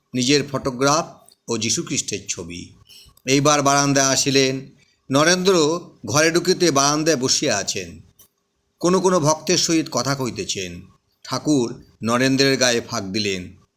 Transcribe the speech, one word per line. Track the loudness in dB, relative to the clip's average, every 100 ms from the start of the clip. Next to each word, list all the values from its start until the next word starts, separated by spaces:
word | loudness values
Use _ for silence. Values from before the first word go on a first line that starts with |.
| _
নিজের | -2 2 2 0
ফটোগ্রাফ | -6 -6 -2 0 0 -2 -12 _ _ -6
ও | -4
যীশুখ্রিস্টের | -2 -4 -4 -6 -6 -8 -8
ছবি। | -10 -10 -14 -16 -20 _ -20 -20 _ 0
এইবার | 2 4 2
বারান্দায় | 2 2 2 2 2
আসিলেন। | 0 2 2 2 -2 -10 _ _ _ -2
নরেন্দ্র | 2 2 2 4 4 2 0 -8 -14 -2
ঘরে | 2 2
ঢুকিতে | 2 0 2 2
বারান্দায় | 2 2 0 0 0
বসিয়া | 0 0 0 -2
আছেন, | -4 -8 -10 -14 -20 _ -20 _ _ _ _ -2
কোনো | 0 2
কোনো | 2 2
ভক্তের | 2 0 0 0
সহিত | 0 -2 -2
কথা | -4 -4 -4
কইতেছেন। | -4 -6 -8 -8 -8 -12 -18 _ _ _
ঠাকুর | -10 -6 0 0 0 -6 -18 -8
নরেন্দ্রের | -2 2 2 2 2 2
গায়ে | 2 0
ফাঁক | -2 -8
দিলেন। | -6 -4 -4 -4 -8 -18 _